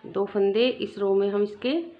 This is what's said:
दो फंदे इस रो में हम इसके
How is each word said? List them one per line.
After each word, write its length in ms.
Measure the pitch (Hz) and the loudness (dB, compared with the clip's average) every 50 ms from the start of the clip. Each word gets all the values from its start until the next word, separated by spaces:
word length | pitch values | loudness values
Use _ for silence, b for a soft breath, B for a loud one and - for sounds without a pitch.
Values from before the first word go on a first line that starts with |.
| - | -16
दो 200 | - 165 196 202 | -6 -4 -4 -4
फंदे 420 | 202 - 208 196 196 196 220 240 262 | -2 0 2 2 2 4 4 2 2
इस 300 | - - 214 202 - 202 | 0 -2 -6 -8 -4 -2
रो 160 | 202 196 196 | 0 2 2
में 140 | 196 202 202 | 2 2 2
हम 120 | 196 202 | 2 0
इसके 380 | 208 208 - - - 247 294 339 330 - - | -2 -2 -4 -4 -2 -2 -2 -2 -4 -8 -16